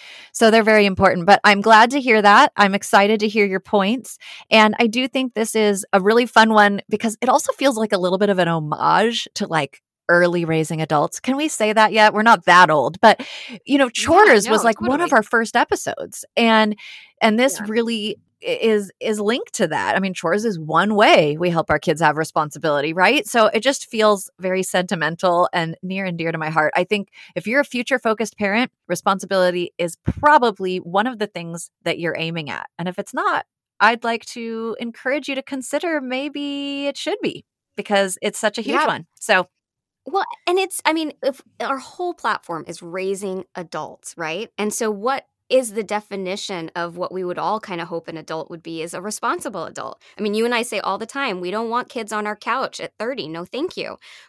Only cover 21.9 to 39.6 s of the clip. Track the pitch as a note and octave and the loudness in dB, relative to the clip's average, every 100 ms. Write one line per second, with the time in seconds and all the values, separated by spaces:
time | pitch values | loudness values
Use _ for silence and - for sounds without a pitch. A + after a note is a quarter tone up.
21.9 | D#3 D#3+ D3 D#3 E3 D3+ D3 D#3 C#3+ D3 | 2 2 2 -2 -2 -4 -4 -2 -2 -2
22.9 | E3 F#3 C#4+ G#3+ B3 G#3+ A3 C4 - - | 0 2 2 0 2 2 2 0 -2 -4
23.9 | A3+ G#3+ G3+ - - F#3 F#3 F#3 F#3+ F3+ | 0 2 2 -2 -8 -4 -4 -2 -4 -2
24.9 | F3 D3+ E3+ F#3 F3 F3+ F3 E3 D#3+ F#3 | -4 -4 -2 0 2 2 0 -4 -6 -10
25.9 | F#3+ F#3+ E3 E3 D#3+ D#3 D#3+ D3+ - F3+ | -8 -6 -6 -6 -6 -2 0 0 0 -2
26.9 | G#3 F#3+ - - - G#3+ C4+ C#4 A#3+ A#3+ | -4 -6 -16 -14 -10 -2 -2 0 -4 -2
27.9 | B3+ A3+ G#3+ A3 - G3+ G#3+ B3+ _ - | -2 0 -2 -4 -4 -2 0 -2 _ -8
28.9 | F3 - F#3+ G3+ F#3+ F3+ F3+ F3 - E3+ | -4 -2 -2 0 0 2 0 -6 -6 -6
29.9 | - - - D4 D4+ A#3+ G3 F#3 F#3 E3+ | -4 -6 0 4 6 4 -2 -4 -6 -2
30.9 | F#3+ A#3+ A3+ G3+ F3 E3+ E3+ - _ E3+ | -2 -2 -4 -6 -6 -10 -12 -14 _ -6
31.9 | D3+ E3+ - E3 E3+ C#3+ D#2 - - F3 | -4 -4 -4 -6 -6 -8 -10 -12 -8 -8
32.9 | F3+ G3+ C#4 G4 D#4 - _ _ - G#3 | -6 -8 -6 -2 -4 -6 _ _ 0 0
33.9 | A#3 A#3 A#3 - A#3+ A3+ A3+ A3+ - A#3 | 2 -2 -6 -8 -12 -10 -8 -8 -8 -10
34.9 | A3+ - D4 C4+ C4+ - C4+ A#3+ D4 F4+ | -8 -4 -4 -4 -8 -8 -10 -6 -6 -4
35.9 | D4+ B3+ B3+ C#4+ C#4+ C#4+ C#4 C#4 C#4 C#4 | -4 -4 -6 -8 -8 -8 -8 -8 -6 -8
36.9 | C4+ - G#4+ B3+ - - _ _ - G3+ | -6 -6 -6 -6 -8 -14 _ _ -12 -2
37.9 | G3+ G3 F#3 G#3 G3+ G#3+ G#3+ A#3+ C#4 D4+ | 0 0 -2 -6 -4 -4 -4 -4 -2 0
38.9 | D#3 E3 _ - F#3+ F3+ _ | -2 -8 _ 0 0 0 _